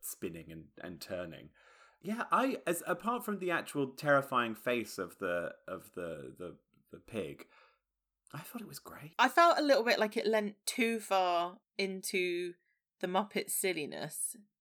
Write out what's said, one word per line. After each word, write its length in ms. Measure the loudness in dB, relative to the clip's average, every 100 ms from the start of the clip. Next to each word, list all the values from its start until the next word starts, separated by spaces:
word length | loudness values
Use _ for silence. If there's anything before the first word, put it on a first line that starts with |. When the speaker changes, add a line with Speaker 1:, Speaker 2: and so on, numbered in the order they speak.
Speaker 1:
spinning 500 | -14 -8 -8 -8 -14
and, 140 | -16 -18 -14
and 180 | -12 -12
turning. 500 | -8 -8 -8 -12 -18 _ _ -20 -20 _
Yeah, 220 | -8 -6 0
I, 300 | 2 2 0 -2
as 160 | -2 -2
apart 380 | -2 0 -2
from 140 | -2 -4
the 120 | 0
actual 380 | -2 -2 -2 -2
terrifying 680 | -2 4 4 4 2 2
face 440 | -2 0 0 -2 -6
of 200 | -8 -4
the, 360 | 0 0 -2 -8 -10
of 220 | -10 -10
the, 400 | -8 -8 -8 -12 -12
the, 180 | -12 -12 _ _ _
the 60 | -20
pig, 480 | -10 -8 -8 -10 -18 -20 _ _ _ _ _ _ _
I 60 | -14
thought 220 | -12 -12
it 80 | -12
was 100 | -14
great. 340 | -16 -16 -10 2
Speaker 2:
I 100 | 4
felt 300 | 8 8 8
a 40 |
little 220 | 6 6
bit 140 | 6 4
like 180 | 4 2
it 100 | 2
leant 300 | 2 2 -4 -6
too 340 | 0 2 2
far 580 | 2 2 4 2 0 -6 _ -4
into 760 | -4 -4 -2 0 0 -2 -6 -10 _ _ _ -8
the 60 | 0
Muppet 440 | 0 0 -4 -4
silliness 880 | -2 0 -2 -4 -6 -8 -6 -8 -8 -20 _